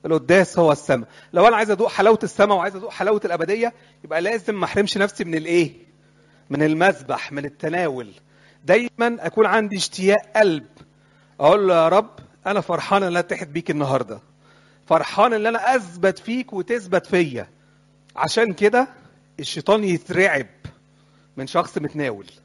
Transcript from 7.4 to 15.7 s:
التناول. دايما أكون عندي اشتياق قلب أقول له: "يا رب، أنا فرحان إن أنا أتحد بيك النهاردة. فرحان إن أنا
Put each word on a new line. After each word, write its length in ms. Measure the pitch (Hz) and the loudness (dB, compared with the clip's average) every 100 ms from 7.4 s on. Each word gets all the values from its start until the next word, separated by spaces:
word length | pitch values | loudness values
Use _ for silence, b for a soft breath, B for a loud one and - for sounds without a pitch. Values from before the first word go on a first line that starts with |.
التناول. 680 | 143 _ 156 175 170 127 107 98 _ b b b | -12 _ -6 -4 -4 -6 -14 -20 _ b b b
دايما 520 | - 208 240 - 233 233 170 | 0 0 0 -2 -2 -2 -4
أكون 200 | 220 214 | 0 2
عندي 300 | 220 214 196 | 2 0 -6
اشتياق 560 | - - 190 208 - 220 | -6 -2 2 2 0 2
قلب 300 | 208 156 110 _ - b b b b b | 2 0 -8 _ -20 b b b b b
أقول 280 | 143 208 190 | 4 4 4
له: 60 | |
"يا 140 | 170 165 | 4 4
رب، 220 | 190 226 - - _ - | 2 0 -18 -20 _ -4
أنا 140 | 202 | -4
فرحان 420 | 165 165 - 196 | -2 -4 0 0
إن 60 | 185 | 2
أنا 100 | 175 | -2
أتحد 320 | 175 180 160 | -2 -8 -6
بيك 180 | 151 165 | -8 -4
النهاردة. 500 | 151 139 135 123 107 _ _ b b b b _ | -4 -2 -2 -4 -12 _ _ b b b b _
فرحان 460 | 160 - - 240 | 0 0 2 2
إن 140 | 226 220 | 2 -2
أنا 300 | 233 240 | 0 0